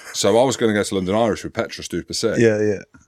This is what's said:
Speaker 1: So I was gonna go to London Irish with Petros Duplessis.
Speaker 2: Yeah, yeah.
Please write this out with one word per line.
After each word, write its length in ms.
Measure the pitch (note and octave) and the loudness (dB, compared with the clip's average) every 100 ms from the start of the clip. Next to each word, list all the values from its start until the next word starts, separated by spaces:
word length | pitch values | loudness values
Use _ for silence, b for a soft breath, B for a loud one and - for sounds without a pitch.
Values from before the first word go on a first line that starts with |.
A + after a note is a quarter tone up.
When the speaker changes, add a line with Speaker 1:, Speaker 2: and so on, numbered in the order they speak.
| B | B
Speaker 1:
So 240 | - G2+ A2 | -2 2 4
I 60 | |
was 120 | C3+ A2+ | 2 2
gonna 180 | A#2 | 0
go 80 | G#2 | 2
to 120 | F#2+ | 0
London 200 | G2 F#2 | -2 0
Irish 300 | G#2+ A#2 F#2 | 0 0 -2
with 80 | E2 | -6
Petros 360 | - A2 - - | -6 -6 -8 -8
Duplessis. 500 | F2 D#2+ G2+ A2+ F#2+ | -8 -6 -4 -2 4
Speaker 2:
Yeah, 220 | A2+ G#2+ | 4 4
yeah. 200 | G#2+ G2 - - | 0 -2 -8 -20